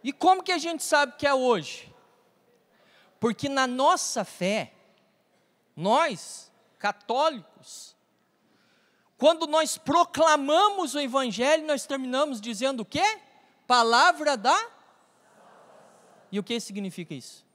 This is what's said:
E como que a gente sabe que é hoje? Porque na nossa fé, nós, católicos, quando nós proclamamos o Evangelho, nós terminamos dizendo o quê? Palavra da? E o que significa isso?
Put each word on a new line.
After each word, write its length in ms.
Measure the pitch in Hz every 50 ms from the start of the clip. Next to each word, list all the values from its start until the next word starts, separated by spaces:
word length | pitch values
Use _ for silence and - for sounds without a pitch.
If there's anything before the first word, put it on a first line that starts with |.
| -
E 100 | 262 269
como 280 | _ - 359 381 381
que 120 | 359 - 359
a 40 |
gente 260 | 330 285 339 330 - -
sabe 340 | - 311 294 285 262 -
que 100 | - 294
é 60 | 285 277
hoje? 600 | 262 254 254 233 180 147 - - - - - - _ _ _ _ _ _ _ _ _ _ _ _ _ _ _ _ _ _ _ _ _ _ _ _ _
Porque 300 | - 233 214 - - 277
na 180 | 277 269 262
nossa 560 | 254 247 254 269 311 370 - - - - 233 190
fé, 480 | - - - 175 190 208 214 143 - _ _ _ _ _ _ _ _ _ _ _ _ _ _ _ _ _ _ _ _ _
nós, 720 | - 165 196 226 294 339 302 208 - - - - - - _ _ _ _ _ _ _
católicos, 1120 | - 208 202 _ _ - 233 262 302 320 294 220 151 _ _ _ - - - - - - _ _ _ _ _ _ _ _ _ _ _ _ _ _ _ _ _ _ _ _ _ _ _ _ _
quando 300 | _ 247 311 339 320 330
nós 300 | 302 302 320 311 - -
proclamamos 1160 | - _ - 294 349 339 339 - 269 320 320 302 294 269 277 302 349 403 415 403 381 349 262 247
o 40 | 294
Evangelho, 680 | 285 254 240 269 262 240 185 202 247 285 311 320 311
nós 180 | 311 294 269 -
terminamos 540 | - 277 269 262 254 247 262 294 302 262 214
dizendo 420 | 208 233 226 190 254 269 277 233
o 40 | 208
quê? 340 | _ - 294 370 427 440 415 _ _ _ _ _ _ _ _ _
Palavra 720 | - 247 247 233 226 233 240 302 359 349 302 302 294 277
da? 200 | 226 196 254 320 403 453 480 - _ _ _ _ _ _ _ _ _ _ _ _ _ - - - - - - - - - - _ _ _ _ - _ _ _
E 80 | 190 208
o 40 | 190
que 140 | - 233 233
significa 540 | - - 196 208 196 185 - - 170 _ 151
isso? 320 | 131 - - - - _ _